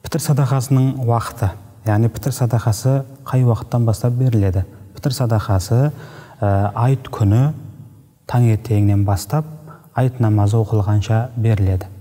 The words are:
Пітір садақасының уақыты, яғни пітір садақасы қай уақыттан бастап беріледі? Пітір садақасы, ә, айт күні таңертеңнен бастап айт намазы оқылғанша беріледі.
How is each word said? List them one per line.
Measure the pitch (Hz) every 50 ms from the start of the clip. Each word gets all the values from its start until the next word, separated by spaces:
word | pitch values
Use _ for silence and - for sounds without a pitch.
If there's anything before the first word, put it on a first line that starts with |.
| - - -
Пітір | 160 - -
садақасының | 147 131 143 120 135 135 123 - 139 131 131 135 131 131
уақыты, | 123 117 117 117 - - - - - 92 - - - - - - - 104
яғни | 104 104 117
пітір | 117 - - - 143 123
садақасы | - 127 117 123 117 - 117 104 - - 131 135 139 135 - - - -
қай | - - 127
уақыттан | 127 123 113 - - - - 120
бастап | 117 113 104 - - 123 120
беріледі? | 123 131 127 113 107 98 95 90 95 92 - - - - - -
Пітір | - - 147
садақасы, | 127 - 131 110 113 107 - - 101 92 90 - 117 120 139 147 147 - - - - - - - - -
ә, | 107 101 98 98 101 101
айт | - 110 117 127 135 - - -
күні | - - 107 98 101 104 131 151 156 - - - - - - - - - - _ _ _ _ -
таңертеңнен | - 123 120 117 110 104 - - 110 104 101 101 101 101
бастап | 101 98 101 95 - - - 151 156 - - - - - - - _ - _ -
айт | 127 127 127 123
намазы | 117 110 107 104 104 101 107
оқылғанша | 113 107 - - 107 98 98 104 104 98 - 110 113 120 127 -
беріледі. | 120 107 113 110 98 98 92 92 90 - - - -